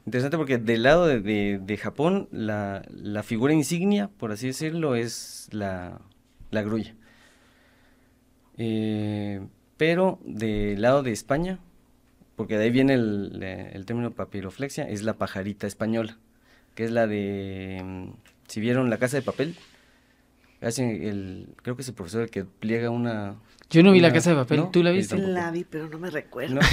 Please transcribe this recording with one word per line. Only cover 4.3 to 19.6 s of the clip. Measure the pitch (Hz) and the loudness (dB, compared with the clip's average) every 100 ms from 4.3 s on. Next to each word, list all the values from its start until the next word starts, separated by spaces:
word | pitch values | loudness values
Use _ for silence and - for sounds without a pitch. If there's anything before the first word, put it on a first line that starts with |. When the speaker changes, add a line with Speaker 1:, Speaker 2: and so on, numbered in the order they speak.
Speaker 1:
así | 104 127 | -6 -6
decirlo, | 131 156 165 151 | -6 -6 -4 -2
es | 120 117 - - - - | 0 -2 -6 -12 -16 -12
la, | 107 101 92 90 92 - _ _ - - | -6 -6 -6 -10 -14 -20 _ _ -20 -8
la | 107 | -4
grulla. | 104 110 101 - - _ - _ _ _ _ _ _ _ _ _ _ _ _ - | -2 -2 -4 -12 -20 _ -20 _ _ _ _ _ _ _ _ _ _ _ _ -8
Eh, | 113 110 110 107 107 104 104 101 98 - _ - | -4 -2 -2 -2 -2 -4 -4 -6 -10 -16 _ -2
pero | 156 170 185 - | 0 2 2 0
del | - 85 110 104 104 101 | -8 -6 -2 0 0 0
lado | 117 139 | 2 4
de | 131 | 2
España, | 104 - 139 180 185 - _ _ _ _ _ _ - | -4 -2 -2 -2 -8 -14 _ _ _ _ _ _ -10
porque | 104 107 | -4 0
de | |
ahí | 110 | 2
viene | 123 135 | 4 4
el, | 131 113 101 98 95 | 4 2 -2 -4 -8
el | 95 95 98 98 95 | -10 -10 -12 -12 -8
término | 117 120 | -4 -4
papiroflexia, | - 95 104 95 - 139 - 147 | -6 -10 -8 -10 -8 -8 -8 -6
es | 104 | -4
la | 110 | -4
pajarita | 104 98 98 98 98 104 | -4 -4 -4 -8 -6 -8
española, | - 110 113 110 - _ _ _ _ _ | -4 -2 -2 -2 -8 _ _ _ _ _
que | - | -8
es | 113 | -2
la | 117 110 | 0 0
de, | 104 101 101 98 95 95 92 | 0 -2 -4 -6 -8 -10 -10
mm, | 92 92 95 - - _ - | -10 -10 -12 -16 -20 _ -14
si | 110 | -4
vieron | 113 123 127 | 0 2 2
La | 107 | 2
Casa | 123 139 | 0 -2
de | |
Papel, | 123 - 147 175 | -4 -2 -4 -6